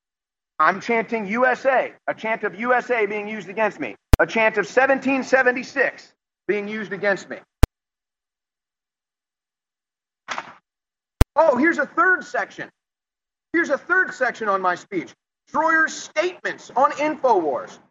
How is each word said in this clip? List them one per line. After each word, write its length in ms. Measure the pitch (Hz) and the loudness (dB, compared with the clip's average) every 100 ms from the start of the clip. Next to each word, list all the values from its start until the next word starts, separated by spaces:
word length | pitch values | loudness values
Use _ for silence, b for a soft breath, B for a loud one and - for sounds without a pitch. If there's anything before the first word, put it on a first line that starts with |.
| _ _ _ _ _ - | _ _ _ _ _ 0
I'm 220 | 156 190 | 2 2
chanting 480 | - 233 220 226 196 | 0 -2 -2 -4 -4
"U 180 | 233 254 | 0 2
S 200 | 240 262 | 2 2
A," 280 | 254 131 - - | 2 0 -6 -8
a 60 | |
chant 300 | - 220 220 | -6 -4 -4
of 140 | 208 175 | -4 -4
"U 160 | 247 | 0
S 160 | 247 240 | 0 0
A" 160 | 240 202 | -2 -2
being 220 | 208 208 | -4 -8
used 220 | 214 175 | -10 -8
against 280 | 196 214 - | -2 -2 -2
me, 180 | 123 98 - - | -10 -8 0 2
a 60 | 165 | 2
chant 320 | 226 220 214 | 2 0 0
of 80 | 190 | 0
"seventeen 560 | - 269 262 254 269 | 2 2 2 0 -2
seventy-six" 920 | 240 262 247 247 233 277 196 - - _ _ _ - | 0 2 2 0 -6 -4 -4 -4 -20 _ _ _ -6
being 200 | 208 202 | -4 -4
used 260 | 220 190 | -8 -8
against 360 | 190 202 190 - | -4 -2 -2 -6
me. 100 | 110 _ - - _ _ _ _ _ _ _ _ _ _ _ _ _ _ _ _ _ _ _ _ _ _ _ _ _ - - - - _ _ _ _ _ - - - | -16 _ 2 2 _ _ _ _ _ _ _ _ _ _ _ _ _ _ _ _ _ _ _ _ _ _ _ _ _ -10 -10 -10 -20 _ _ _ _ _ -6 -4 2
Oh, 220 | 320 240 | 4 4
here's 200 | 320 247 | 2 0
a 80 | - | -4
third 380 | - 359 359 | 0 2 2
section. 460 | - 233 190 - 123 _ _ _ _ _ _ _ _ | -2 -6 -8 -10 -16 _ _ _ _ _ _ _ _
Here's 180 | 330 277 | -2 0
a 80 | 254 | -2
third 360 | - 359 320 | 0 0 0
section 340 | - 254 - 214 | 0 -2 -2 -2
on 140 | 196 | 0
my 140 | 185 175 | 0 -2
speech. 380 | - 185 131 - _ _ _ | -4 -8 -8 -14 _ _ _
Troyer's 420 | 277 320 320 320 | 0 2 4 2
statements 800 | - - 311 359 - 196 143 - 240 | -2 -8 -2 -2 -2 -8 -8 -6 2
on 140 | 285 | 2
InfoWars. 840 | 285 302 294 254 202 156 117 90 - _ | 2 -2 0 2 2 2 -4 -6 -16 _